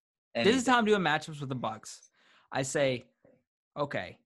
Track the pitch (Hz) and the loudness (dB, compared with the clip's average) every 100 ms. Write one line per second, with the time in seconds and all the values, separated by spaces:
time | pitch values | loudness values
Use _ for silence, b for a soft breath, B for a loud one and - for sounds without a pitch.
0 | _ _ _ 120 196 262 254 240 214 208 | _ _ _ 0 2 2 4 2 4 4
1 | 160 151 160 147 135 127 113 107 - - | 4 0 -4 -10 -8 -6 -6 -8 -14 -20
2 | _ b b b b 127 135 151 139 120 | _ b b b b -4 -2 0 2 0
3 | - _ - _ _ _ _ 147 143 123 | -8 _ -20 _ _ _ _ -8 -6 -6
4 | 90 - | -8 -14